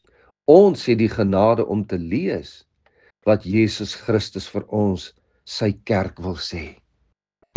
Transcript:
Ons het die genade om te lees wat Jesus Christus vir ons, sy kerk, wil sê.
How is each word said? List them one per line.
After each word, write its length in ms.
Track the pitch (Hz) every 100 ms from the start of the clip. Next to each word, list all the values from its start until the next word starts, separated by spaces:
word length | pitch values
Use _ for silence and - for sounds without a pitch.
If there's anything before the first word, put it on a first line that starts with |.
| _ _ _ _ -
Ons 380 | 170 202 156 -
het 120 | 113
die 120 | 110
genade 540 | - 101 95 110 113 -
om 180 | 104
te 140 | 101 92
lees 640 | 82 117 190 98 73 - _ _ _ _ _ _ 104
wat 180 | 107
Jesus 520 | 90 107 107 - 104 -
Christus 480 | - 107 - 98 -
vir 160 | 101 -
ons, 400 | 107 104 90 - _ _ _
sy 280 | - - 110 101
kerk, 360 | - 101 92 -
wil 140 | 90 85
sê. 400 | - 85 78 - _ _ _ _ _ _ _